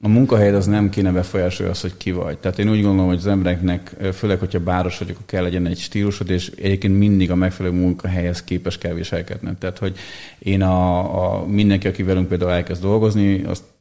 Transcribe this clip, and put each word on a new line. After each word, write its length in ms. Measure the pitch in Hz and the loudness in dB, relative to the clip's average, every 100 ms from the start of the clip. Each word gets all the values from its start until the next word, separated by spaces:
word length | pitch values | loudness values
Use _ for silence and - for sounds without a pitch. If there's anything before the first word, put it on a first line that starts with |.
a 60 | 107 | 2
munkahelyed 460 | 113 135 113 101 101 | 4 6 6 6 4
az 100 | 95 | 2
nem 240 | 104 101 | 2 2
kéne 220 | 101 95 | 2 2
befolyásolja 600 | 90 90 98 90 90 92 | 2 0 0 -2 -2 -4
azt, 100 | 92 | -4
hogy 160 | 95 - | -6 -8
ki 140 | - | -6
vagy. 260 | 90 90 73 | -4 -4 -4
Tehát 220 | - 90 | -4 0
én 100 | 101 | 0
úgy 120 | 107 | 2
gondolom, 260 | 101 98 92 | 4 4 2
hogy 100 | 90 | 2
az 100 | 95 | 0
embereknek, 680 | 98 90 90 92 87 - - 98 | 0 2 0 0 -2 -6 -8 -6
főleg, 260 | 92 104 - | -2 -2 0
hogyha 200 | 92 92 | -2 -4
báros 380 | 85 90 90 - | 0 0 -2 -4
vagyok, 200 | 92 90 - | -10 -10 -8
kell 180 | 95 | -4
legyen 220 | 90 90 87 | -2 -2 -2
egy 120 | 82 | -4
stílusod, 500 | - 104 101 98 92 | -4 -2 -2 -2 -2
és 220 | 90 - - | -2 -4 -4
egyébként 360 | 98 98 98 98 | -2 0 2 4
mindig 340 | 104 98 92 | 6 4 4
a 40 | 90 | 2
megfelelő 400 | 92 90 92 90 | 0 0 -2 2
munkahelyhez 680 | 90 87 95 90 87 87 | 2 0 -2 -2 -2 -4
képes 340 | - 90 - - | -4 -4 -4 -6
kell 160 | 87 | -6
viselkedned. 600 | 85 90 85 85 95 87 92 | -6 -6 -6 -6 -8 -8 -6
Tehát, 200 | 95 92 | -8 -6
hogy 180 | 95 95 - - - - | -6 -6 -14 -18 -20 -10
én 220 | 98 98 | -2 2
a, 380 | 95 92 90 90 - 95 90 - | 4 4 2 0 -2 -2 -2 -2
a, 60 | 82 | -2
mindenki, 420 | 101 104 98 98 | 2 4 4 0
aki 160 | 95 | -2
velünk 240 | 95 92 92 | 0 0 0
például 240 | 92 90 | 0 0
elkezd 300 | 87 82 87 | 0 -2 -4
dolgozni, 640 | 98 110 110 107 101 98 | 0 2 2 2 2 2
azt 200 | 90 90 - _ | -2 -6 -10 _